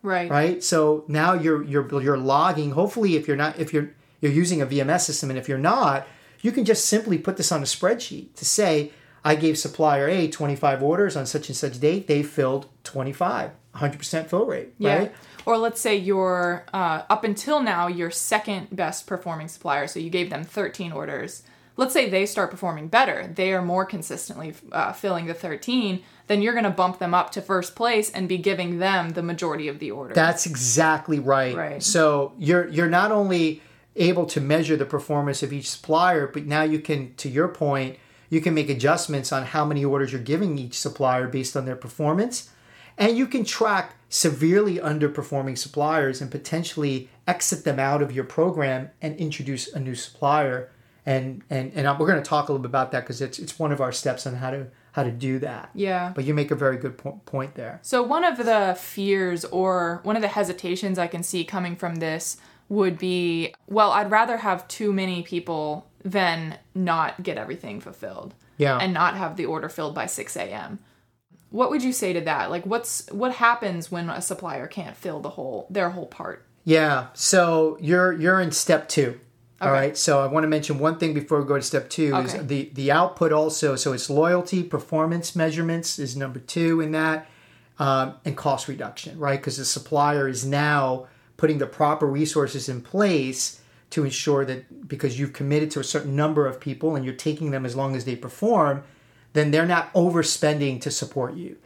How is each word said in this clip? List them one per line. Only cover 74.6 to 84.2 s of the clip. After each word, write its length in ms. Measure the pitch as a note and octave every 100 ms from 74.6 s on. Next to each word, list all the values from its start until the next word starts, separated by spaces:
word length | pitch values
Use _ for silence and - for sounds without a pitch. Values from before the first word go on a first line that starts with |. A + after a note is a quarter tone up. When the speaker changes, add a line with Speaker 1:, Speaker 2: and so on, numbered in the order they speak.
| D3
Speaker 1:
can't 300 | - D#3 -
fill 240 | F3+ D3+
the 100 | C#3+
whole, 360 | - C3 A2 -
their 200 | G3 F3
whole 160 | F3+ -
part? 400 | - - - _ _
Speaker 2:
Yeah. 440 | E3 D#3+ D#3 C3+ A#2+
So 640 | - - F#3+ E3+ D#3+ D#3 D3+
you're, 320 | D#3 F3+ F#3
you're 280 | E3 E3+ F#3+
in 100 | F3
step 360 | - - D#3 -
two. 320 | D3+ B2+ - - _ _ -
All 80 | C3+
Speaker 1:
Okay. 100 | C3+
Speaker 2:
right. 180 | C#3 -
So 240 | - C#3
I 60 | C3+
wanna 220 | D#3 D#3
mention 320 | D3+ D3 C#3
one 180 | D#3 D#3+
thing 160 | E3
before 260 | D3 C#3+ D3
we 60 | C#3
go 80 |
to 80 | C#3
step 260 | B2 C3+ -
two 260 | - D3+ C3+
is 180 | B2+
Speaker 1:
Okay. 80 | -
Speaker 2:
the, 260 | C#3 C#3 -
the 160 | C3 C#3
output 400 | D#3+ F3+ - D#3+
also. 460 | D3+ D#3 - D3 B2+
So 160 | C#3+
it's 180 | B2 -
loyalty, 540 | C#3+